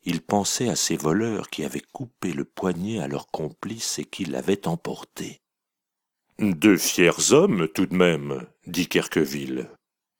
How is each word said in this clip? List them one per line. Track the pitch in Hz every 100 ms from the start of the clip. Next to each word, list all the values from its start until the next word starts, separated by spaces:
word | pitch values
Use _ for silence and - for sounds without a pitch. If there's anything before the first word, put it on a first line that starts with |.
| 90
Il | 85
pensait | - 101 98 - 123
à | 85
ces | - 82
voleurs | 78 92 113 104 -
qui | -
avaient | 76 -
coupé | - - 127 _ 95
le | 73
poignet | - - 95 85 98 113
à | 69
leur | 71 -
complice | - 76 - 98 113 - -
et | -
qui | - 87
l'avaient | 65 76 101 82
emporté. « | 85 - - - - - - _ _ _ _ _ _ _ _ _ -
Deux | 104 82 107 87
fiers | - - 87 - -
hommes, | 131 202 101 80
tout | - 92
de | 90
même », | 90 78 71 65 60 _ -
dit | 85 87
Querqueville, | - - 90 73 71 67 64 62 - _ _ _